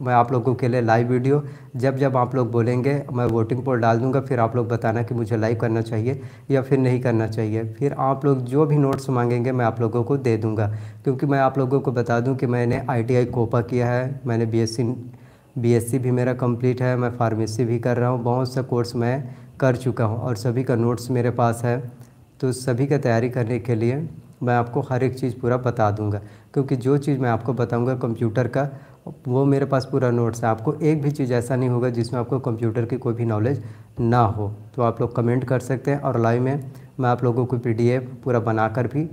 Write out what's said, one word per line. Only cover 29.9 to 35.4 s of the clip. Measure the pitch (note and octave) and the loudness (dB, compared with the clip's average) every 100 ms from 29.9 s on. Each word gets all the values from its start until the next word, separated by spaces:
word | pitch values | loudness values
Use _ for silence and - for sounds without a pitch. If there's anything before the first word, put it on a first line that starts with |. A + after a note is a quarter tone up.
पूरा | C#3 B2+ | 0 2
नोट्स | A#2+ A#2 A2+ | 2 0 0
है। | A#2 | -2
आपको | A2 D3+ D3+ | 0 -2 0
एक | D#3+ D#3 | 2 2
भी | C#3+ | 0
चीज़ | C#3+ B2+ | -2 0
ऐसा | B2 A#2 C3 | 0 0 0
नहीं | B2+ | 0
होगा | B2 B2+ | 0 0
जिसमें | A#2+ A#2 B2+ | 0 -2 -2
आपको | A#2 C3 | -2 -2
कंप्यूटर | C3 A2 A#2 G#2+ A#2 | -2 -2 -2 -2 -2
की | B2 | -2
कोई | B2+ | -4
भी | A2+ A#2 | -2 -2
नॉलेज | G#2+ A2+ B2 - - - - | 0 0 -2 -6 -16 -18 -2
ना | A#2 A#2+ | 2 4
हो। | A2+ F#2+ G2+ G#2+ - - | 4 2 -6 -8 -12 0
तो | |
आप | A#2 A2 | 0 0
लोग | B2 - | -2 0
कमेंट | A#2 B2 | 2 2